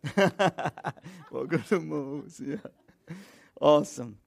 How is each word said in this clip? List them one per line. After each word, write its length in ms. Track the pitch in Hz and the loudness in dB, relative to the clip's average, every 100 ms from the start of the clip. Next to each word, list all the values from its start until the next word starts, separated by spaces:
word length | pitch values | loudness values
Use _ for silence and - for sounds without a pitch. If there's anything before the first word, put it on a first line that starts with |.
Thank 280 | - - 196 - | -2 2 2 4
you. 560 | 190 - - - - - 160 185 151 | 2 2 -6 -6 -10 -10 -18 -18 -10
<laughs> 0 | |
Welcome 320 | 131 135 - | -8 -2 -2
to 160 | 107 190 | 0 -2
Moe's. 640 | 160 151 139 143 - - | 0 -6 -6 -8 -12 -12
Yeah. 140 | 131 139 - _ _ _ _ 180 202 - _ - | -8 -8 -10 _ _ _ _ -16 -16 -20 _ 2
Awesome. 560 | 147 147 - - 120 101 | 6 6 4 -10 -12 -14